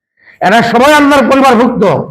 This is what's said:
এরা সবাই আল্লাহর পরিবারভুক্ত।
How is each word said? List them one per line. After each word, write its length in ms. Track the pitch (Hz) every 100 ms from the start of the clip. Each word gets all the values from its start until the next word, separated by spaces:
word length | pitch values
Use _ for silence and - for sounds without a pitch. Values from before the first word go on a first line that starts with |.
| _ _ _ -
এরা 200 | 180 226
সবাই 320 | 233 240 269
আল্লাহর 320 | 302 277 294 226
পরিবারভুক্ত। 520 | 269 277 226 247 175 190 131 -